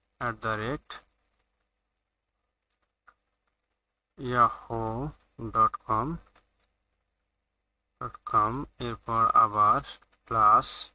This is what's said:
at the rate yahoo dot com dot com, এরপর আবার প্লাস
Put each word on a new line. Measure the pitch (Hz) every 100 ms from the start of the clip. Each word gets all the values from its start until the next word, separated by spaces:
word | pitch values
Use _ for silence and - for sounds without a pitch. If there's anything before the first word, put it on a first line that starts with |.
| _ -
at | 123
the | 110 113 107
rate | 110 147 - - _ _ _ _ _ _ _ _ _ _ _ _ _ _ _ _ _ _ _ _ _ _ _ _ _ _ _ _ _ _ _ - 127
yahoo | 123 117 - - 117 113 113 147 - _ - 110
dot | 113 110 - -
com | 110 131 170 - _ _ _ _ _ _ _ _ _ _ _ _ _ _ _ _ -
dot | 123 - -
com, | 113 107 127 143 -
এরপর | 120 113 - 113 113
আবার | 117 110 104 104 127 - - _ _
প্লাস | - 113 107 113 135 - -